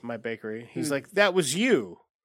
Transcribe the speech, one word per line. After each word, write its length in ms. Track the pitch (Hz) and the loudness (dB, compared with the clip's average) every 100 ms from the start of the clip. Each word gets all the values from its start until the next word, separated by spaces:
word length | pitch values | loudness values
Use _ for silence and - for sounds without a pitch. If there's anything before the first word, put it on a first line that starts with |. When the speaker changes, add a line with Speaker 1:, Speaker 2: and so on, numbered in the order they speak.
Speaker 1:
my 140 | 120 117 | -10 -8
bakery." 520 | 113 110 107 110 117 | -8 -8 -8 -10 -10
He's 160 | 165 156 | -6 -4
Speaker 2:
Hmm. 40 | |
Speaker 1:
like, 160 | 139 139 | -4 -2
"That 200 | 202 202 | 2 4
was 220 | 185 143 160 | 4 0 0
you. 420 | 254 175 95 85 _ _ | 4 4 2 -12 _ _